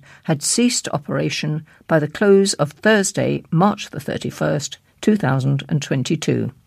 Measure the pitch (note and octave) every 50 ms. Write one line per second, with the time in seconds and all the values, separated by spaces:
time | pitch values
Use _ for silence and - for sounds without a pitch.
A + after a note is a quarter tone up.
0 | - - - - - - D#3+ C#3 - - - - A#3+ B3 A#3+ - - - - -
1 | D3+ - - C#3 D3+ D3+ D3 - - D3+ D3+ D#3 D#3+ - - _ _ - E3 D#3
2 | D3 D3+ - - A3 G3+ G3 G3 G3 G3 - - D3 C#3 - _ - G#3+ A3 G#3
3 | F#3+ - - D3 B2 C3 C#3+ C3+ - - - D#3+ F#3 G#3 G3+ G3+ - - - -
4 | - - - - - - - - - D#3 D#3 D3+ D3 - - - _ _ _ -
5 | - A3 G#3+ G#3 - C3 C3+ C3+ B2+ C#3 C#3 C3+ - - E3+ C#3+ - - D#3 C3+
6 | B2 - D#3+ D#3 - - C3 A#2 A2 A#2 - _ _